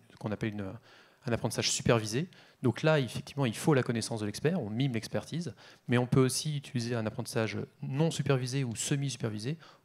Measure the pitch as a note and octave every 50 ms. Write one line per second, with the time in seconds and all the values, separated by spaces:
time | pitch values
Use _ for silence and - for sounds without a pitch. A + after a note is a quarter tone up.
0 | - - - - - G#2+ G2+ - - A2+ G2+ G#2 G2+ G2 G2+ - - - - -
1 | - _ _ _ - A#2+ A#2 G#2+ - A#2 - - A2 - - - - - B2 A2+
2 | A2 G#2+ G#2 B2+ E3+ F#3 - - - - _ _ - B2 A2 - - D#3 D#3 D3+
3 | C3 G#2+ - C3 - - - C3+ C#3 B2 G#2+ - - E3 D3+ B2+ A#2+ - A#2+ A#2
4 | G#2 - A#2+ A2 G#2+ G#2 G#2 - - D3 F#3 F#3 B2 G2+ G#2+ A#2 C3+ C#3 A#2+ A2+
5 | - - - G#2+ - - - D#3+ F3 C#3 - - - - - - _ - B2 B2
6 | B2 A#2+ - C3+ C3 B2+ A#2+ - - D3+ D3+ C#3+ C#3+ - - B2 A2+ A#2 B2 A#2
7 | A2+ G#2+ - - A2+ - - A#2+ A2+ G#2+ G2+ G#2 G#2+ - _ _ C#3 C#3+ C3 C#3
8 | D#3+ E3 - - C#3+ C#3 C#3 B2+ B2+ B2 B2 C#3 C3+ A#2+ A2+ - - - D3+ C#3+
9 | C#3 C#3 B2+ - - A#2 G#2+ G#2 G#2 B2+ D#3+ E3 - - - _